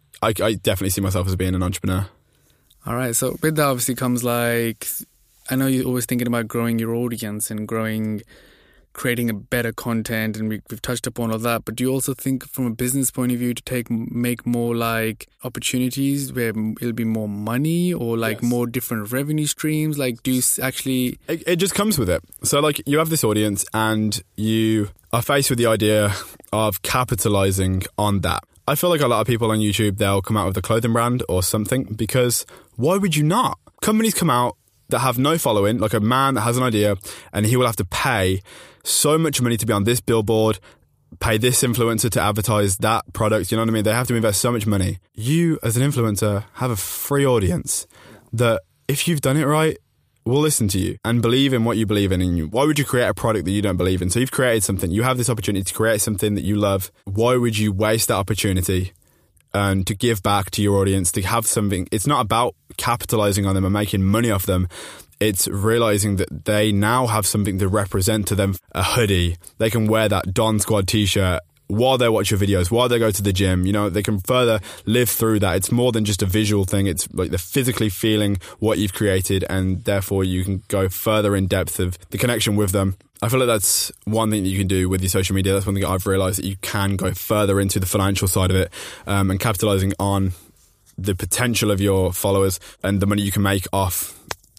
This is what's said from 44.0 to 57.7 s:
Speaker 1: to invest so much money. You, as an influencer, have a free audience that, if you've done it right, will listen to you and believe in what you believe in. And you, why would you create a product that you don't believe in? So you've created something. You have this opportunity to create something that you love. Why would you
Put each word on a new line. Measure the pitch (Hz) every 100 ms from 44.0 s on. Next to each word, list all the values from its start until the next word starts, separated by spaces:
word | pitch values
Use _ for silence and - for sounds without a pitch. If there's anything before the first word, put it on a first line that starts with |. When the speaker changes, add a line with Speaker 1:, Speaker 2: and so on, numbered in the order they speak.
| 127
Speaker 1:
to | 117
invest | 110 98
so | 123
much | 120 107
money. | 101 95 95 _
You, | - 113 160 170 156
as | - 113
an |
influencer, | 139 123 113 101 107 101 -
have | - 127
a | 107
free | - - - 139 139
audience | 120 95 175 - - - - - - _
that, | 113 120 113 - _ -
if | 139 -
you've | 156
done | 135 143
it | 143
right, | 151 156 - _ _ _ _ -
will | 135
listen | 151 - 104
to | 95
you | 92 98
and | 110 120
believe | 117 127 139
in | 127
what | 117 107
you | 104
believe | 104 98
in. | 92
And | 92 87
you, | 78
why | 117 151
would | 147
you | 135
create | 123 110
a |
product | - 120 107 80
that |
you | 101
don't | 101 92
believe | 90 92
in? | 90
So | 117
you've | 127
created | - 127 113
something. | 107 98 90
You | 98
have | 127 127
this | 117
opportunity | 110 98 95
to | 95
create | - 110 107
something | 113 104 107 101
that |
you | 87 104
love. | 101 98 92 _ -
Why | 98 117 127
would | 120 107
you | 107